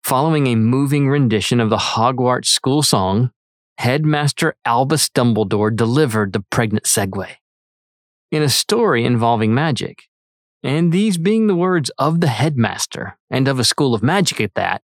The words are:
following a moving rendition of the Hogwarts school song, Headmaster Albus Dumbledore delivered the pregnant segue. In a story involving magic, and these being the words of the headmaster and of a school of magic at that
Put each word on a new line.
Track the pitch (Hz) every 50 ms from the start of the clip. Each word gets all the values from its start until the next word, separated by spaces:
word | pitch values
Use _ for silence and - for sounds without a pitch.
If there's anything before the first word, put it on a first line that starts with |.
| -
following | - 135 131 143 165 160 151 139 127
a | 120
moving | 113 110 113 123 135 143 139 147 147 143 135
rendition | 139 147 139 120 107 107 98 - 127 120
of | 117 107
the | 110
Hogwarts | 104 - - - 127 113 123 131 123 127 123 123 127 -
school | - - - - 127 135 151 147
song, | - - 113 92 92 95 107 127 123 _ _ _ _ _ _ _ _ _ -
Headmaster | - 123 127 147 156 151 151 147 147 143 - - 170 160 - _ _
Albus | 135 117 120 135 135 160 143 - -
Dumbledore | _ 143 127 120 113 104 107 95 110 101 107 107 110
delivered | 110 117 113 120 147 156 135 110 110 104 98 95
the | 107 101 _
pregnant | - - 117 107 104 107 _
segue. | - - 110 101 98 95 - 185 - - _ _ _ _ _ _ _ _ _ _ _ _ _ _ _ _ _ _ _ -
In | 156 151
a | 139
story | 117 - - - 214 233 240 202 147 117 117
involving | 123 123 117 113 117 120 110 113 107 113
magic, | 127 156 165 139 - - - - - - _ _ _ _ _ _ _ _ _ _ _
and | - 135 135 156 170 175
these | 165 185 208 220 190 170
being | 160 196 214 220 220
the | 214 190
words | 170 180 185 185 175 135 120 - -
of | 135 147 165 170
the | 170
headmaster | 147 117 107 123 165 147 127 117 101 - - - - - - - 98 - _ _ _
and | - 127 135
of | 131 139 127
a | 117
school | - - - 147 135 117
of | 104 107
magic | 135 170 208 190 - - -
at | 113 98 _
that | - 92 92 95 101 _ _